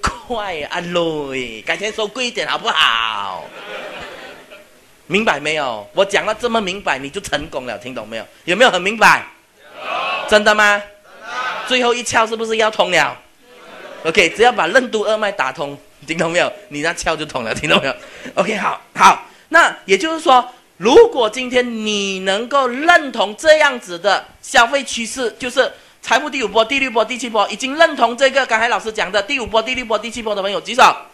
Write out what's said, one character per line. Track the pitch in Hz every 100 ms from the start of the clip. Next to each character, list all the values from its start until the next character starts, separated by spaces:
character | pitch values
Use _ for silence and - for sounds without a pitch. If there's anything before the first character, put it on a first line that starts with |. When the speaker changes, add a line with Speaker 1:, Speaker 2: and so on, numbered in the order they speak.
Speaker 1:
块 | - - - 233 202 160 143
啊， | 175
累， | 175 175 165 151 139 131 123 110
改 | 104 165
天 | 208
收 | 214 214
贵 | 247 247
一 |
点 | 202 151
好 | 147
不 | 214
好？ | 160 143 113 113 104 98 90 - - - - - - - - - - - - - _ _ _ -
明 | 185
白 | 220 147
没 | 151 156
有？ | 135 110 101
我 | 170
讲 | 196 180 180
了 | 220
这 | 240
么 | 226
明 | 190 196
白， | 180 135
你 | 139
就 | 180
成 | - 147 156
功 | 143 123
了， | 104
听 | 127 123
懂 | 107
没 | 113
有？ | - -
有 | -
没 | 185 247
有 |
很 | 185
明 | 185 226
白？ | 190 139 - - _ _ - -
Speaker 2:
有。 | - - - - -
Speaker 1:
真 | 214
的 | 214
吗？ | 214 208 202
Speaker 2:
真 |
的。 | 208 - _ - - 247 - - -
Speaker 1:
最 | 247
后 | 240
一 | 240
窍 | 233 247 220
是 | 226
不 | 226
是 | 220
要 | 220
通 | 214 180
了？ | 170 139 131 - _ - - - - - -
OK， | 160 165 165
只 | 185
要 | 240
把 | 208 165
任 | 247 240
督 | 214
二 | 202 214
脉 | 208
打 | 196 131
通， | 131 143 139 - _ 143
听 | 165
懂 | 165
没 | 175
有？ | 139 - -
你 | 147
那 | 160
窍 | 170 175 160
就 | 156
通 | 131 113
了， | 123
听 | 151
懂 | 160
没 | 139
有？ | 123 - - -
OK， | - 185 208
好， | 165 143 -
好。 | - 190 156 - - -
那 | 320 269 - -
也 | 285
就 | 320
是 | 320
说， | 320 254 240 - _ -
如 | 196 320 453
果 | 294 214
今 | 254 247
天 | 247 247 226 214
你 | 208 196 190
能 | 190 196 240
够 | 277 254
认 | 247 320 349 285
同 | 233 196 208
这 | 320 311
样 | 285 247
子 | 196 175
的 | 196 180 - -
消 | - 254 233
费 | 277
趋 | 262 226 220
势， | 262 240 -
就 | 254
是 | 269 233 - - _
财 | - 240
富 | 302
第 | 269
五 | 214
波、 | 208
第 | 220 277
六 | 269
波、 | 226
第 | 214 240
七 | 247
波， | 220 196
已 | 214
经 | 262 294
认 | 330 285
同 | 240 240
这 | 269
个 | 269 254
刚 | 220
才 | 240
老 | 202
师 | 220
讲 | 214 175
的 | 202
第 | 202 277
五 | 208
波、 | 226
第 | 226
六 | 254 233
波、 | 220
第 | 233
七 | 226
波 | 220 202
的 |
朋 | 190
友 | 185
举 | - 247
手。 | 202 - -